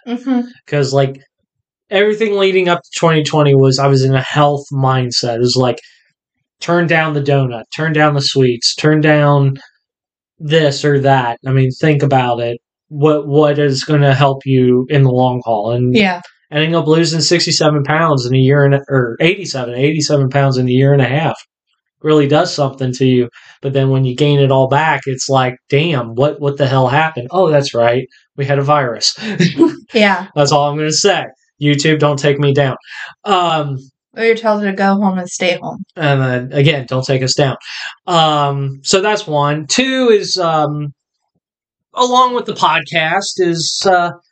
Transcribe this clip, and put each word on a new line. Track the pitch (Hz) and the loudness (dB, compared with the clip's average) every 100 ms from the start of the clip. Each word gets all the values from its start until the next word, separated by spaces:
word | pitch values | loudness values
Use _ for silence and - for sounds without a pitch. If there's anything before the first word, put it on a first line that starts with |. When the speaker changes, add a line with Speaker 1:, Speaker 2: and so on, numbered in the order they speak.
| 240 | -10
Speaker 1:
Mm-hmm. | 240 269 247 240 - - | -8 -2 -4 -4 -12 -6
Speaker 2:
'Cause, | 147 131 | -2 0
like, | 139 139 135 _ _ _ _ _ _ _ | 0 0 -4 _ _ _ _ _ _ _
everything | 196 214 208 220 202 | 0 2 0 -2 0
leading | 190 185 175 | 0 2 0
up | 175 | -2
to | - - | -6 -2
twenty | 165 156 | 0 2
twenty | 143 156 143 135 | 0 0 4 4
was | 135 131 | 4 2
I | 139 | 2
was | 135 | 2
in | 135 | 2
a | 131 | 0
health | - 151 143 143 - | -2 0 0 0 -6
mindset. | 139 131 131 123 - 120 117 | -2 0 0 -2 -4 -4 -2
It | |
was | 123 127 | 0 0
like, | 123 - - _ _ _ _ _ _ _ | 0 -2 -12 _ _ _ _ _ _ _
turn | - 175 165 | -2 0 0
down | 165 156 | 0 0
the | 147 | -2
donut, | 135 139 127 117 - - | 0 0 0 -6 -12 -6
turn | 160 | -2
down | 151 151 | 0 0
the | 143 | 0
sweets, | 131 139 127 117 - - | -2 0 0 0 -4 -2
turn | 156 156 | 0 2
down | 151 151 143 143 139 135 - _ _ _ _ _ _ _ | 4 4 4 4 2 -2 -12 _ _ _ _ _ _ _
this | 147 160 147 139 147 | -2 2 2 0 0
or | 139 | 2
that. | 135 135 120 120 131 | 2 2 0 -6 -2
I | |
mean, | 135 131 | 0 0
think | - 156 147 | 0 0 2
about | 143 131 123 117 | 2 2 0 -2
it. | 117 117 _ _ _ | -4 -6 _ _ _
What, | 151 151 151 143 | 0 0 2 0
what | 143 147 143 | 2 2 2
is | 147 131 | 0 -2
gonna | - 147 139 | 0 2 2
help | 135 139 135 135 | 4 2 0 0
you | 131 127 123 127 | 2 4 2 2
in | 147 | 2
the | 135 | 2
long | 127 127 123 117 | 2 0 0 -4
haul? | 107 110 | -4 -2
And | 120 123 127 | -2 0 2
Speaker 1:
Yeah. | 196 90 - _ _ | 2 -2 -12 _ _
Speaker 2:
ending | 151 160 165 | -4 -2 0
up | 151 | 2
losing | 160 165 160 | 2 2 0
sixty-seven | 139 170 170 147 156 147 | 0 0 0 0 0 0
pounds | 139 156 165 135 123 | -2 0 0 0 0
in | 131 | 2
a | |
year | 131 143 139 | 4 4 4
and, | 139 - | 2 0
or | 135 120 113 | -2 -2 0
eighty-seven, | 165 202 165 131 120 | 0 0 -6 -8 -8
eighty-seven | 123 143 156 139 147 131 | -2 0 0 0 0 0
pounds | 139 139 127 | 2 2 0
in | 123 | 2
a | |
year | 127 139 | 2 4
and | 143 | 4
a | 120 | 2
half | 143 135 - - _ _ _ _ _ | 0 -2 -6 -14 _ _ _ _ _
really | 151 151 139 | 0 2 4
does | 147 - | 2 0
something | - 131 - 127 | -2 -4 -2 -6
to | 123 131 | 0 2
you. | 127 120 - - _ | 2 0 -6 -20 _
But | 139 | -4
then | 139 135 | 0 0
when | 135 | 0
you | 131 123 | 0 0
gain | 147 143 | 0 2
it | 135 | 2
all | 135 131 | 2 2
back, | 139 160 139 139 | 2 0 -2 -4
it's | 127 - | -8 -2
like, | 135 127 123 _ | 0 0 -6 _
damn, | 139 170 135 117 117 | 0 0 -2 -4 -2
what, | 147 143 | -2 -2
what | 143 139 | -6 -2
the | 135 | 0
hell | 135 127 | 2 2
happened? | 143 160 123 123 | 0 -2 -4 -4
Oh, | 180 170 | 0 2
that's | 147 139 | 2 0
right. | 120 117 123 - _ _ - | 0 0 0 -4 _ _ -8
We | 139 | -2
had | 143 | -2
a | |
virus. | 139 147 127 110 - - | 0 0 0 -4 -6 -6
<laughs> | 220 180 175 269 320 - - | -6 -2 0 2 0 0 -4
Speaker 1:
Yeah. | 226 208 180 190 151 | 0 2 0 -4 -2
Speaker 2:
That's | 139 | 2
all | 151 147 | 2 0
I'm | 151 | -2
gonna | 156 | -2
say. | 156 202 165 131 - _ _ | 0 0 0 -4 -16 _ _
YouTube, | 147 143 160 151 | -2 0 0 2
don't | 147 139 | 0 0
take | 147 143 | 0 0
me | 143 | 0
down. | 139 135 - - - - - | 2 0 -4 -12 -18 -18 -12
Um, | 208 185 170 156 143 135 131 _ _ 220 | -2 0 2 -2 -4 -8 -12 _ _ -2
Speaker 1:
We | 226 | 0
were | 220 | 0
told | 220 208 | 0 -2
to | 202 | -2
go | 190 196 196 | 0 0 2
home | 196 185 | 0 -2
and | 180 | -8
stay | - 185 175 | -4 -4 -4
home. | - - - 180 | -8 -14 -16 -4
Speaker 2:
And | 147 139 | 0 0
then, | 131 123 127 | 0 -2 -2
again, | 147 143 143 120 | 0 2 0 -4
don't | 131 127 | -6 -2
take | 131 | -2
us | 131 - | -2 0
down. | 139 131 - - - - - | -2 -2 -12 -14 -14 -12 -2
Um, | 170 156 151 143 139 139 135 | 0 2 0 -2 -2 -6 -8
so | - 190 | -2 0
that's | 208 208 - | 0 -2 -2
one. | 147 143 151 147 | -2 0 -2 -2
Two | - 262 262 247 | -2 -2 0 2
is, | 208 175 185 | 2 0 -2
um, | 165 156 147 147 147 - _ _ _ _ _ _ _ _ _ | 0 0 -2 -4 -8 -12 _ _ _ _ _ _ _ _ _
along | - 247 247 254 240 | -2 0 2 2 0
with | 240 | -6
the | |
podcast, | - 170 160 143 165 160 190 190 - | -2 0 0 -2 -2 -2 -2 -4 -2
is, | 175 165 147 - 196 | -2 -2 -4 -2 2
uh, | 180 175 175 _ | 2 0 -6 _